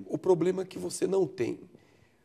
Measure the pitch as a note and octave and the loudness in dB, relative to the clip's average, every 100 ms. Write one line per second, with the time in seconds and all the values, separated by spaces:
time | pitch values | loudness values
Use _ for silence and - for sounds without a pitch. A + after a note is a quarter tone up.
0 | G2 D3+ F#3 F3 F3+ F#3 F#3 - F3+ - | -6 -2 4 4 4 0 -4 -8 -8 -4
1 | F#3 F#3+ F3+ - A#2 - - - - _ | 0 2 0 0 -4 -4 -12 -20 -20 _
2 | _ _ | _ _